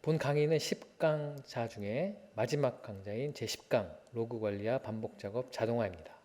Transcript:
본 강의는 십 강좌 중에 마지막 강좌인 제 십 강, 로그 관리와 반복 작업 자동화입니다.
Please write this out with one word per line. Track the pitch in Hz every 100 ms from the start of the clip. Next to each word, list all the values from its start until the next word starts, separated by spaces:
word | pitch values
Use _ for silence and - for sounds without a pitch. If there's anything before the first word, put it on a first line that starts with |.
본 | - 156
강의는 | 135 147 147 160
십 | - - - -
강좌 | 160 151 147 143 135 - 117
중에 | - 101 117 190 208 -
마지막 | - 120 147 135 -
강좌인 | - 98 98 107 143 143
제 | 113
십 | - -
강, | 127 95 - -
로그 | 117 113 120
관리와 | 107 101 104 131
반복 | 131 110 110 -
작업 | 101 110 127
자동화입니다. | - 113 117 107 85 82 -